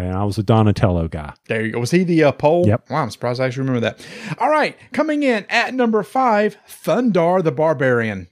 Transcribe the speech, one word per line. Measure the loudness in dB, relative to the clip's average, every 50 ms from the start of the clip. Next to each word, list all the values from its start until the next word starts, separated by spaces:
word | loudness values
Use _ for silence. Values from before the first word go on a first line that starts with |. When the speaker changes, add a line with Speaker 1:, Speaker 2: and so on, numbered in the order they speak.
| -4
Speaker 1:
and | -4 -2
I | -2 -2
was | -2 -2 -4
a |
Donatello | 2 4 4 6 6 4 4 2 2 0 2 0 -2 -4
guy. | -6 -10 -10 -12 -16 _ _
Speaker 2:
There | -6 -4 -4 -4
you | -4
go. | -4 -4
Was | -4 0
he | 0 0 2
the, | 2 2 4 4
uh, | 2
pole? | 2 2 2 2 4 4 4
Speaker 1:
Yep. | 2 2 0 -2 _
Speaker 2:
Wow, | -4 -4
I'm | -4 -4
surprised | -8 -6 -6 -6 -4 -2
I | -4
actually | -4 -4 -4 -4 -2
remember | -2 -2
that. | -2 -4 -6 -8 -18 -20 -18 -16 -12 -12 -6 -2
All | 0 0
right, | 2 2 0 -2 -4 _ -20 _ -4
coming | -2 -2 -2 0 0 0
in | 0 0 -2 -2 -2
at | -2 -2 -2 -2 -2
number | 0 0 0 0 -2
five, | -2 -2 -2 0 2 2 2 2 0 -2 -4 _ _
Thundar | -20 -20 -8 -4 -2 0 0 0 2 2 2 2 2 2 2 0
the | 0
Barbarian. | 0 0 0 0 2 2 2 2 2 2 0 -2 -4 -8 -10 -14